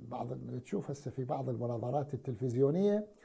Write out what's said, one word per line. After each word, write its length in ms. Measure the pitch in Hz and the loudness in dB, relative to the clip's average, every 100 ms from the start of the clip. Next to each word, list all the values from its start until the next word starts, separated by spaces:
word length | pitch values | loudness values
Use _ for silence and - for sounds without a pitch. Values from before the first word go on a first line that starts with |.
| 117 | -6
بعض، 260 | - 120 | -6 -4
من 280 | 131 123 123 | -6 -6 -8
تشوف 280 | - 196 143 | -4 -4 -2
هسه 200 | 139 127 | -6 -6
في 120 | 135 | -4
بعض 260 | 127 151 127 | -2 -2 0
المناظرات 640 | 113 120 117 120 143 147 | 0 -2 -2 0 0 0
التلفزيونية، 920 | 131 135 120 127 120 139 170 202 208 208 - | -4 -4 -2 0 4 6 6 4 4 0 -12